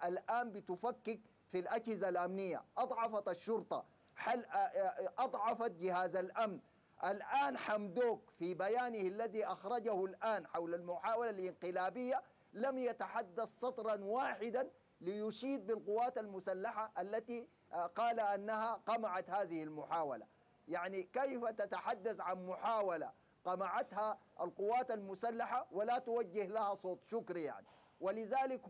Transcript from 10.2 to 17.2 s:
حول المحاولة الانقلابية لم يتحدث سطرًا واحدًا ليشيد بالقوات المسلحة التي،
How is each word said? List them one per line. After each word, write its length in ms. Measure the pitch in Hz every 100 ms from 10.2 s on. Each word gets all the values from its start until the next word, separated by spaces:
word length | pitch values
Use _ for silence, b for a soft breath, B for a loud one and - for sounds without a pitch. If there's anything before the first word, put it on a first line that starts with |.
| 220 214 -
حول 280 | 165 170
المحاولة 560 | 175 175 175 190 226 240
الانقلابية 920 | 202 185 156 175 180 185 185 247 254 - B B
لم 260 | - 262 262
يتحدث 680 | 247 226 190 202 208 175 220 -
سطرًا 440 | 247 254 220 208
واحدًا 680 | 196 226 269 240 220 226 269 - b b
ليشيد 680 | 170 208 214 214 254 277 190
بالقوات 520 | 220 160 214 247 254
المسلحة 760 | 214 190 185 185 208 202 214 190
التي، 480 | 185 220